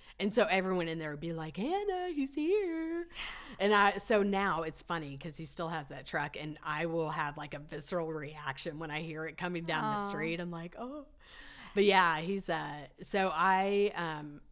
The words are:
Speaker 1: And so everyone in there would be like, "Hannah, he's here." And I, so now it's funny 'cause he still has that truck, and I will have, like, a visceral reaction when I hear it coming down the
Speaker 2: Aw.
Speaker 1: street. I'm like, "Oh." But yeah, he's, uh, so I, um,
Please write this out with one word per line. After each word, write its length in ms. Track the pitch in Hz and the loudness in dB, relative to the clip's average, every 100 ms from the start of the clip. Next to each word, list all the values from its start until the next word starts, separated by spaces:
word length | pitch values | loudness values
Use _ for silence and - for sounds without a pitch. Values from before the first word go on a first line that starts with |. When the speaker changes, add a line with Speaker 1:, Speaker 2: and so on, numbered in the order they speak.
| - - | -16 -2
Speaker 1:
And 120 | 202 | 2
so 120 | 208 | 4
everyone 440 | 180 190 185 185 165 | 6 4 4 2 0
in 100 | 165 | -2
there 120 | 156 | -4
would 100 | 147 | -6
be 120 | 165 | -6
like, 240 | 165 160 165 | -4 -6 -4
"Hannah, 540 | 233 381 415 370 359 | 0 0 0 -2 -2
he's 200 | 294 269 | -2 -2
here." 720 | 294 302 415 381 320 320 339 339 - - - - 240 | 0 2 2 2 -2 -2 -4 -6 -8 -10 -10 -12 0
And 140 | 202 | 4
I, 240 | 208 202 190 | 8 6 4
so 260 | - 214 | 4 4
now 400 | 202 196 196 160 | 4 4 2 2
it's 200 | 160 - | -2 -6
funny 340 | - 170 147 139 | -4 -4 -4 -8
'cause 220 | 165 147 | -8 -8
he 80 | 160 | -8
still 220 | - 165 | -4 -4
has 160 | 170 139 | -4 -6
that 200 | 139 131 | -10 -4
truck, 300 | 165 147 - | -2 -2 -4
and 220 | 151 151 | -8 -6
I 220 | 156 151 170 | -4 -2 0
will 240 | 165 156 | 0 0
have, 280 | 151 147 151 | -2 -4 -4
like, 160 | 147 | -8
a 40 | 151 | -10
visceral 540 | 151 165 160 180 160 | -8 -8 -4 -2 -2
reaction 680 | 156 147 156 147 131 175 151 | -4 -8 -8 -8 -6 -6 -6
when 120 | 160 | -6
I 100 | 151 | -4
hear 240 | 165 156 160 | -6 -6 -8
it 120 | 156 | -6
coming 260 | 180 175 | -4 -4
down 300 | 170 156 214 | -2 0 0
the 60 | 208 | 0
Speaker 2:
Aw. 80 | 202 | 0
Speaker 1:
street. 300 | 202 160 165 | -2 -2 -2
I'm 120 | 175 | -4
like, 260 | 170 170 - | -8 -10 -10
"Oh." 280 | 240 294 277 - - - - - - | -10 -10 -14 -20 -20 -20 -18 -18 -2
But 100 | - | 4
yeah, 360 | 202 190 175 156 | 8 8 6 4
he's, 300 | 165 196 185 | 0 -2 -2
uh, 360 | 160 151 147 139 - | -2 -2 -8 -12 -12
so 320 | 175 202 190 | -2 2 2
I, 580 | 160 180 190 196 202 202 - | 4 4 6 4 4 2 0
um, 460 | 170 151 151 147 - | -4 -4 -8 -14 -16